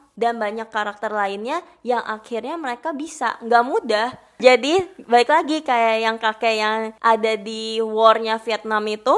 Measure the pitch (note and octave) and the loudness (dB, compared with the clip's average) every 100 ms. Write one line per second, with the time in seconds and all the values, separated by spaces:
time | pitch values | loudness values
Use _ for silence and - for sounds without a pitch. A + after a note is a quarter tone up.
0 | _ - A#3 A#3 G#3 A3 A3 A3+ G#3 G#3 | _ -4 -2 -2 -4 -6 -6 -4 -6 -6
1 | A3 G#3 G3+ G3+ A3+ D#4+ F4 _ A3+ A#3+ | -6 -2 -4 -4 -6 -8 -8 _ -4 -4
2 | - G#3+ A3 A3+ A#3 E4 C#4 A#3+ E4+ C#4+ | -4 -8 -8 -8 -8 -8 -8 -6 -6 -6
3 | D#4 - A#3+ - A#3 A#3 B3 G4+ B3+ G#3+ | -8 -6 -6 -4 2 4 4 0 0 0
4 | A#3 - _ - A#3+ B3 C4 F4+ F4+ - | -2 -6 _ 4 6 6 4 0 0 -10
5 | G#3+ A#3+ A#3+ D4+ C#4 D#4 D#4 A#3+ A3+ A3 | 2 2 4 2 2 -4 0 2 2 2
6 | A3+ A3+ A3+ A3 A3+ A3 G#3+ A3 A3 A3 | 0 0 -2 0 0 0 0 -2 -4 -2
7 | A3+ A3 A3 A3 G3+ A3 A3 A3 A3 G#3+ | 2 2 2 -2 -4 -8 -6 -4 -2 4
8 | A3+ A3 A3+ A3+ A3+ G#3 A3 G#3+ G#3+ G#3+ | 4 4 0 -4 -4 -6 -2 -2 -2 -4
9 | B3+ | 0